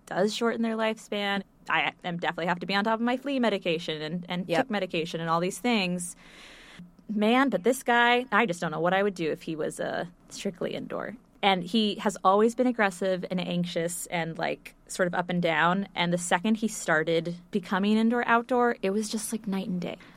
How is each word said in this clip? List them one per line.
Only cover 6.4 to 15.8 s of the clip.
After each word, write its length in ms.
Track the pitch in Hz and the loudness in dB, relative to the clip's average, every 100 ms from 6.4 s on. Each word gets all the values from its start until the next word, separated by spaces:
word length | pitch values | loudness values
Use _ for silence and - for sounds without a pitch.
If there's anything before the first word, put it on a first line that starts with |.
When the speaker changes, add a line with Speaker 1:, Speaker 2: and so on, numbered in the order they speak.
| - - - - - - - 208 | -20 -20 -20 -20 -20 -16 -6 0
Speaker 1:
Man, 340 | 208 247 277 | 4 4 4
but 140 | 185 | 2
this 200 | 220 262 | 0 0
guy, 420 | - 240 240 247 254 | 2 4 4 4 2
I 140 | 214 233 | 2 2
just 140 | 175 | 0
don't 100 | 170 | -4
know 80 | 156 | 0
what 140 | 175 | 2
I 100 | 190 | 2
would 120 | 202 175 | 2 0
do 160 | 156 | -2
if 100 | 160 | -4
he 120 | - 156 | -6 -4
was, 240 | 156 - | -4 -4
uh, 260 | - - 175 - - | -4 -4 -8 -12 -18
strictly 440 | - 202 190 - | -8 -8 -4 -6
indoor. 420 | - - - - 208 _ _ | -6 -6 -8 -8 -10 _ _
And 200 | 196 185 | 2 2
he 320 | 175 226 214 - | 2 2 2 0
has 220 | 208 - | -2 2
always 300 | 190 202 226 233 | 4 6 4 2
been 120 | 254 | 0
aggressive 580 | 233 196 175 190 185 - | 2 0 0 -2 -2 -2
and 80 | 180 | -4
anxious 640 | 175 175 175 170 170 - - | -2 -2 -2 -2 -4 -6 -6
and, 300 | 175 165 160 | -4 -4 -4
like, 380 | 156 147 - - - | -4 -4 -10 -20 -8
sort 200 | - 180 | 0 0
of 80 | 180 | 0
up 140 | 175 | 0
and 120 | 175 | 0
down. 460 | 170 156 165 190 | 2 4 4 2